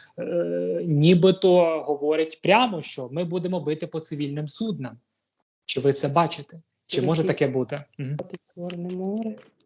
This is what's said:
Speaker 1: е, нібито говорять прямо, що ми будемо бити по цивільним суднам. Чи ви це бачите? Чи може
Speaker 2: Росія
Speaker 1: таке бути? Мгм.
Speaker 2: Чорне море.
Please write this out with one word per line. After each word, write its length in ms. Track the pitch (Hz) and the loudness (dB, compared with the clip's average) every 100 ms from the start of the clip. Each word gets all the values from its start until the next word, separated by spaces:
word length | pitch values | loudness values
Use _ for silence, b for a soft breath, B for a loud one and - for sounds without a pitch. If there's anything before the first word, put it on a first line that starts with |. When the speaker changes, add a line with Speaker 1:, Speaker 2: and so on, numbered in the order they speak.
| B - | B -12
Speaker 1:
е, 640 | - 175 170 175 180 170 | -4 -2 -2 -2 -2 -2
нібито 960 | 175 147 156 180 190 185 190 180 165 160 | 0 4 6 8 6 6 4 6 4 0
говорять 580 | 135 143 147 156 156 - | -2 -2 0 0 0 -2
прямо, 380 | - 208 247 175 | 2 4 4 -2
що 280 | - - 123 | -8 -8 -8
ми 120 | 143 | -6
будемо 360 | 175 180 180 180 | -4 -4 -4 -4
бити 260 | 147 156 160 | -4 -4 -6
по 140 | 160 | -8
цивільним 480 | 160 147 143 143 151 | -8 -6 -6 -6 -8
суднам. 500 | - 220 151 123 120 _ _ _ _ _ _ - | -6 -6 -6 -10 -14 _ _ _ _ _ _ -6
Чи 140 | - | 0
ви 120 | 139 | 2
це 160 | 139 143 | 2 2
бачите? 520 | 139 160 - 143 - _ _ - | 2 2 -2 -12 -20 _ _ -6
Чи 160 | 170 | 0
може 200 | 131 160 | 2 2
Speaker 2:
Росія 40 | 175 | 2
Speaker 1:
таке 140 | 170 139 | 2 0
бути? 360 | 131 123 143 - - | 0 -4 -8 -12 -10
Мгм. 180 | 135 147 - - _ | -6 -6 -8 -14 _
Speaker 2:
Чорне 420 | - 175 175 175 185 | -12 -10 -8 -8 -6
море. 400 | 190 214 220 214 - _ | -4 -4 -6 -10 -16 _